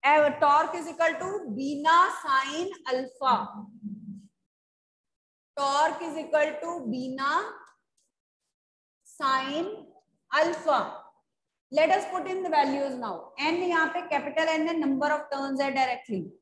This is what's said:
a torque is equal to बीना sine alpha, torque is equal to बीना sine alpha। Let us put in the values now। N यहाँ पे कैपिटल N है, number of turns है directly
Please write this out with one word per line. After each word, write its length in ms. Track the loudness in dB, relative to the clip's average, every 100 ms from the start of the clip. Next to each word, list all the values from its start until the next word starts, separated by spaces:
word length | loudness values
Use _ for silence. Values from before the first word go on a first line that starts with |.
a 260 | 6 6 6 4
torque 340 | 4 4 2 -4
is 100 | -10
equal 280 | 0 0 0
to 80 | -6 -6 -6 -6
बीना 420 | -4 -2 4 6 6 2
sine 480 | 0 0 0 -4 -6 -8 -4
alpha, 440 | -4 -4 -2 2 2 0 -12 -16 -14 -14 -12 -14 -16 -18 _ _ _ _ _ _ _ _ _ _ _ _ -4
torque 460 | 0 4 2 0
is 160 | -8 -8
equal 320 | -2 2 2 -2
to 100 | -8 -6 -6
बीना 540 | -6 -6 -4 0 0 -2 -12 -20 _ _ _ _ _ _ _ _ _ _ _ _ _
sine 680 | _ -4 0 0 0 -4 -6 -8 -16 _ _ _ _
alpha। 680 | 2 2 0 2 2 0 -8 -18 _ _ _ _ _ _
Let 180 | 2 4
us 140 | 4 0
put 180 | -6 -4
in 140 | -4
the 80 | 0
values 460 | 2 2 0 -2 -4
now। 360 | -8 -8 -12 -4
N 220 | -2 0
यहाँ 240 | 2 2 2
पे 60 | -2 -2
कैपिटल 400 | -4 -2 0 0
N 200 | 2 0
है, 60 | 0
number 260 | 0 0 0
of 160 | 0 -2
turns 280 | -6 -4 -2
है 120 | -2
directly 500 | 0 0 -2 -6 -6 -6 -14